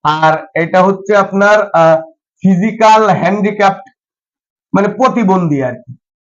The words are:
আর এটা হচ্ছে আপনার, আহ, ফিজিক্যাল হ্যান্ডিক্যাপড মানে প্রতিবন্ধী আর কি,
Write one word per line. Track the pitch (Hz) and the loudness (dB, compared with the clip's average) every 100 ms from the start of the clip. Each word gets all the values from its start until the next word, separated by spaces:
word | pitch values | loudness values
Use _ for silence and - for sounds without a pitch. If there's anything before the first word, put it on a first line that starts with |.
আর | 156 156 160 156 - 156 | -4 0 0 -2 -6 -6
এটা | 165 185 | -2 0
হচ্ছে | 185 196 - 208 | 0 -2 -2 0
আপনার, | 190 190 202 214 208 | 0 0 2 2 0
আহ, | 165 165 160 - _ _ _ | 2 2 2 -2 _ _ _
ফিজিক্যাল | 185 180 214 - 220 220 214 | 0 0 -2 2 4 4 2
হ্যান্ডিক্যাপড | 170 170 202 202 208 196 185 - _ _ _ _ _ _ _ _ | 0 -2 -2 -4 0 -2 -2 -14 _ _ _ _ _ _ _ _
মানে | 190 208 | -2 -2
প্রতিবন্ধী | 196 254 - 196 190 170 143 | 0 -2 0 0 0 0 -2
আর | 127 | -4
কি, | 120 - 123 _ _ | -8 -18 -20 _ _